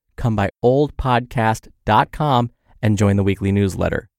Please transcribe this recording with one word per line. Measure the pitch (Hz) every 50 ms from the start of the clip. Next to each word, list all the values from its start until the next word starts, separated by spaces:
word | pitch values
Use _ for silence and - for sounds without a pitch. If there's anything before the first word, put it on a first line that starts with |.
| _ _ _
come | - - 120 110
by | 101 101 - - _
old | - 120 131 143 151 139 -
podcast | - - 131 123 120 123 120 - 127 110 110 113 - - - - _ _
dot | 107 107 120 147 -
com | - - 151 147 131 123 120 123 - _ _ _ - -
and | - 107 104
join | 95 107 101 98
the | 101 95
weekly | 98 95 - 98 98 98
newsletter. | 101 101 95 90 92 87 87 - - - _ _